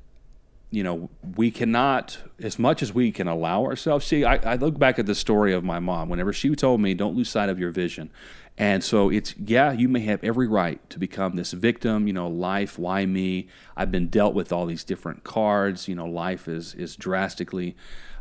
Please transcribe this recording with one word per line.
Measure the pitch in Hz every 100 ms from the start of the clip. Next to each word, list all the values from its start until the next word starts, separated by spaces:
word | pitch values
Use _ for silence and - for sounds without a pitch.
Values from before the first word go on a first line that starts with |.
| - - - - _ - -
you | 107
know, | 92 85 87 - - 92
we | 117
cannot, | - 113 117 139 127 - - - -
as | 110 -
much | 120 160
as | 120
we | 110 117
can | 104 87
allow | 82 82 95
ourselves. | 127 127 160 143 -
See, | 147
I, | 123 135
I | 113
look | 123 147 143
back | 135 127
at | 104
the |
story | 98 - 107 104
of | 92
my | 90 85
mom. | 90 85 85
Whenever | 87 92
she | 98 139
told | 151 131 120
me, | 98
"Don't | 92 101 104
lose | 117
sight | 110 101
of | 92
your | 87
vision." | 85 87 - 78 - - - - -
And | 104 98
so | - 110 98
it's, | 104 - -
yeah, | 104 117 147
you | 120 127
may | 123
have | 107 101
every | 110 117 120
right | 104 87 71 -
to | -
become | 92 - 95
this | 90 90
victim, | 90 113 117 120 107 104
you |
know, | 95 87
"Life, | 85 92 98 101 -
why | 87 98 95
me? | 95 92 92 95 - - -
I've | 95
been | 92 85
dealt | 110 104
with | 101 85
all | 87 85
these | 82
different | - 90 85 -
cards, | - 113 107 101 98 90 -
you | 87
know, | 85
life | 85 85 92 -
is, | 82 82
is | - 85
drastically, | - 92 92 95 - 87 92 87 - - - - -